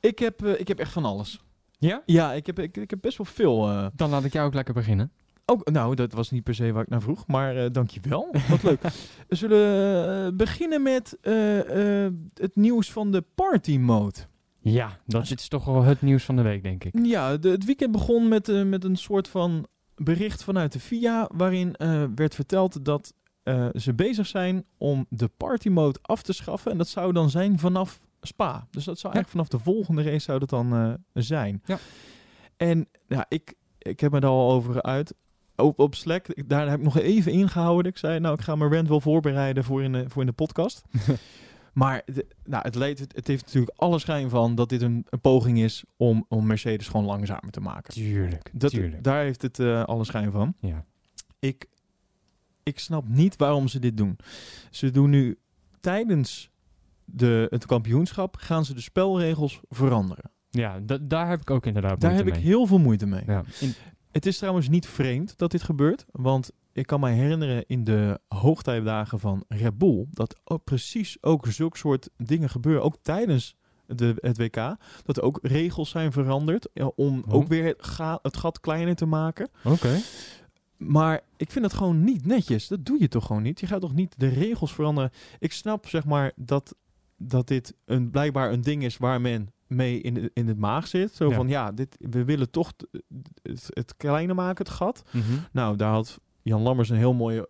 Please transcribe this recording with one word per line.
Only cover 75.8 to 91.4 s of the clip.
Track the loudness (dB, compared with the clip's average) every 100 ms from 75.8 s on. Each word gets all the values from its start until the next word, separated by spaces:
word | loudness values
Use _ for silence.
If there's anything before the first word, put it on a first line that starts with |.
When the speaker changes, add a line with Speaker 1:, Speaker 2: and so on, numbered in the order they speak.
| -6
Speaker 1:
zijn | -2 -2
veranderd, | 0 0 0 0 -2 -4
ja, | -6 -6 0
om | 0 0 2
Speaker 2:
Oh. |
Speaker 1:
ook | 2 4
weer | 2
het | 0 -4 -8
ga-, | -6 -4 -4
het | -6 -4
gat | -6 -4
kleiner | -4 -2 0
te | 0 0
maken. | 0 -2 -4 -10 _
Speaker 2:
Oké. | 2 2 2 0 -2 -14 -20 -20 _ _ _ _
Speaker 1:
Maar | 0 2 4 0 _ _
ik | -6
vind | -2
het | -2
gewoon | -2 0 4
niet | 4 2 0
netjes. | 0 2 -2 -2
Dat | -8
doe | -2 2
je | 2
toch | 0 -2
gewoon | -2
niet? | -2 -4
Je | -4
gaat | -4
toch | -2
niet | -2 -2 0
de | 0
regels | 0 0 -2 -4
veranderen? | -2 -2 0 -2 -6 -20 -8
Ik | -8
snap, | -6 -6 -6 -4
zeg | -4
maar, | 0 0 0 -4
dat, | -2 -2 -2 -20 _ _ _ _
dat | -2 -2 0
dit | -2 -4 -20
een, | -2 -2 0
blijkbaar | 0 0 0 0
een | 0
ding | -2 -2
is | -4 -2
waar | -2 0
men | 0 -2 -6 _ _
mee | -2 0 -2
in | -2
de, | -4 -4
in | -2 -2
het | -2
maag | -2 -2 -2
zit. | -2 -2
Zo | 0 0
Speaker 2:
Ja. |
Speaker 1:
van, | 2